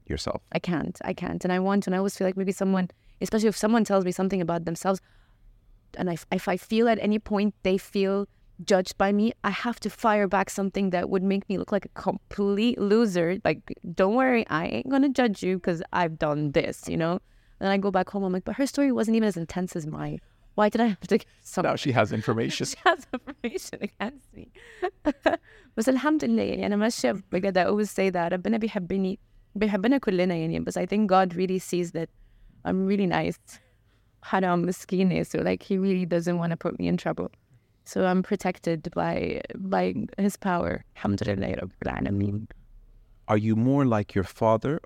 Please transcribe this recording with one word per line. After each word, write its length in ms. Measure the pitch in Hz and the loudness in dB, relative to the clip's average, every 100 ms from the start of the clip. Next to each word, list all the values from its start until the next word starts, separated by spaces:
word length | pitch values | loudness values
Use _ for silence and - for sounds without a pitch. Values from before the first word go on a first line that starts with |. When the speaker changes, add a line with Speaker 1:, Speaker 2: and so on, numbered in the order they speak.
| - | -8
Speaker 1:
yourself. 340 | 71 - - - | -6 -4 -8 -6
Speaker 2:
I 80 | 160 - | -6 -4
can't. 280 | 170 160 180 - | -4 -4 -8 -8
I 80 | |
can't. 280 | - - 170 180 | -6 -6 -4 -2
And 80 | |
I 60 | 185 | 0
want 240 | 190 202 | 0 0
to. 60 | 196 | 0
And 60 | 185 | 0
I 40 | |
always 180 | 196 - | -2 -2
feel 80 | 185 | -2
like 100 | 190 | -2
maybe 140 | 190 190 | -2 -2
someone, 240 | 190 190 180 - _ - | 0 0 0 -6 _ -10
especially 280 | 185 214 214 | -4 0 2
if 80 | 190 214 | 2 2
someone 180 | 226 | 2
tells 200 | 208 196 | 4 2
me 80 | 180 | 2
something 300 | 180 190 190 | 0 0 0
about 240 | 170 170 170 | 0 -2 -4
themselves, 340 | 170 185 190 - _ _ _ - _ _ - _ - | -4 -2 -2 -4 _ _ _ -20 _ _ -20 _ -6
and 120 | 180 | -4
if, 160 | 165 - | -4 -4
if 160 | 185 - | -4 0
I 100 | 185 | -2
feel 300 | - 220 233 | 0 2 4
at 120 | 220 | 4
any 180 | 202 214 | 2 0
point 360 | - 208 208 - | 0 0 0 0
they 140 | 190 190 | 0 0
feel 500 | - 202 190 196 202 _ _ - | 0 -2 0 0 -4 _ _ -10
judged 340 | 175 190 185 - | 2 2 2 0
by 140 | 196 | 2
me, 220 | 208 220 - | 4 2 0
I 60 | 202 | -4
have 300 | 190 247 226 | -4 -4 -4
to 80 | 214 | -6
fire 380 | - 233 208 202 | 0 2 4 4
back 220 | 196 196 | 2 0
something 420 | - 196 196 196 | -2 -2 0 0
that 180 | 180 - | 0 0
would 140 | 190 | 0
make 240 | 190 196 - | 2 0 -2
me 80 | 185 | -4
look 140 | - | -2
like 140 | 202 - | -2 -4
a 40 | |
complete 880 | - - - - - 202 202 233 - | -8 -4 -4 -6 -2 0 2 2 2
loser. 580 | 202 214 233 180 165 190 | 4 4 4 2 0 0
Like, 180 | - 160 - - 180 170 | 0 -2 -4 -14 -6 2
"Don't 200 | 190 233 | 2 4
worry, 300 | 262 240 - | 4 2 2
I 180 | 156 170 | -2 -2
ain't 220 | 226 254 | -4 0
gonna 200 | 269 277 | 2 2
judge 340 | 254 247 196 | 4 0 0
you 160 | 180 185 | -2 -2
'cause 220 | 185 170 - | -2 -2 -2
I've 260 | - 170 160 | -2 -2 0
done 320 | 156 147 151 | 0 0 0
this," 360 | 139 - - - | 0 0 -4 -6
you 100 | 165 | -2
know? 220 | 165 180 - _ _ - | 0 -2 -6 _ _ -4
And 100 | 196 | 0
I 80 | 196 | 2
go 140 | 196 | 2
back 180 | 190 185 | 0 0
home, 140 | 202 | -2
I'm 100 | 196 | -2
like, 120 | 180 - | -2 -4
"But 100 | 214 | -2
her 120 | 269 | -2
story 240 | - 277 | 0 2
wasn't 260 | 233 220 226 | 2 2 2
even 100 | 214 | 2
as 100 | 180 | 0
intense 380 | 165 - 180 - | -4 -4 -6 -6
as 100 | 156 | -8
mine. 320 | 151 147 151 - _ - - | -8 -8 -8 -14 _ -6 2
Why 140 | 208 | 2
did 120 | 220 | 4
I 60 | 233 | 2
have 200 | 196 - | 0 0
to 60 | - | 0
get 100 | - _ | 0 _
some-" 220 | - - | -10 -2
Speaker 1:
Now 120 | 156 - | 0 0
she 160 | 147 | 2
has 180 | 123 107 | 2 2
information. 540 | 110 110 113 123 - - | 2 0 0 0 -2 -6
Speaker 2:
<laughs> 40 | |
She 40 | - 370 | 0 2
has 220 | 330 - | 2 -2
information 680 | 254 - 277 233 330 - - 202 | -12 -12 -10 -8 -8 -10 -10 -10
against 380 | - 202 285 _ | -8 -8 -10 _
me. 180 | 208 - - - - | -20 -20 -20 -20 -8
<laughs> 920 | 370 - - - - - _ - - - | -8 -4 -2 0 2 0 _ -20 -10 -2
But 120 | 226 | 2
alhamdulillah, 560 | 262 277 311 262 226 | 2 2 2 2 2
يعني 220 | 202 - 190 | 0 -2 0
أنا 100 | 202 | 0
ماشية 480 | 214 - 254 202 - | 0 0 -2 -2 -4
بجد. 260 | 180 196 185 | -2 0 2
I 60 | |
always 260 | 180 208 214 | 2 2 0
say 200 | - 190 | 0 0
that. 200 | 180 170 | 0 -2
ربنا 240 | 185 180 226 | -2 -2 -2
بيحبني، 600 | 220 208 175 196 190 196 _ - - 202 | -2 -4 -2 -2 -2 -4 _ -20 -12 -2
بيحبنا 420 | 214 202 208 277 | 0 2 2 2
كلنا، 380 | - 190 185 170 | 2 2 2 0
يعني. 280 | 160 165 | -2 -2
But 140 | 165 - | -2 -4
I 80 | 180 | -2
think 240 | 202 214 | 0 4
God 260 | 185 190 175 | 6 4 2
really 220 | 185 185 | -2 -2
sees 320 | - 175 170 | -2 -4 -4
that 160 | 165 165 _ - - - - - | -4 -8 _ -20 -20 -20 -10 -2
I'm 200 | 185 190 | 0 2
really 220 | 202 190 | 2 2
nice. 320 | 160 160 165 - - _ _ _ _ _ _ | 0 -2 -4 -12 -20 _ _ _ _ _ _
حرام 420 | - 196 185 175 175 | -4 0 2 2 0
مسكينة. 600 | 180 - 180 190 165 170 | -4 -2 0 2 2 -2
So, 140 | 160 | -2
like, 240 | 180 185 | 0 -2
he 140 | - 190 | -2 0
really 280 | 190 185 180 | 0 0 0
doesn't 320 | 175 170 175 | 0 0 -2
wanna 180 | 170 165 | -2 -4
put 240 | 175 - | -6 -4
me 80 | - | -2
in 80 | 175 | 0
trouble. 340 | 175 160 - - _ _ _ _ - | -2 -4 -6 -10 _ _ _ _ -8
So 200 | 196 185 | -2 2
I'm 180 | 185 | 2
protected 680 | 185 202 185 180 - 165 170 175 | 0 -2 -4 -4 -4 -4 -4 -4
by, 460 | 170 170 90 - - - | -2 -2 -4 -6 -8 -10
by 380 | 190 190 180 190 214 - | -4 0 0 -2 -6 -2
his 200 | 202 - | -2 -2
power. 460 | 196 175 - - - - | -2 -2 -2 -4 -8 -6
الحمد 280 | - 101 - | -2 -2 -2
لله 280 | 101 - - | -2 -2 -4
رب 160 | 92 - - | -8 -8 -6
العالمين. 600 | 62 - 98 101 101 113 - - - - - - - - | -4 -2 -2 -2 -4 -8 -16 -20 -20 -20 -20 -20 -12 0
Speaker 1:
Are 100 | 107 | 2
you 180 | 107 110 | 4 2
more 280 | 123 139 135 | 4 4 4
like 280 | 110 104 101 | 2 0 -2
your 80 | |
father 560 | 90 - 113 110 131 156 | -2 0 2 4 2 -4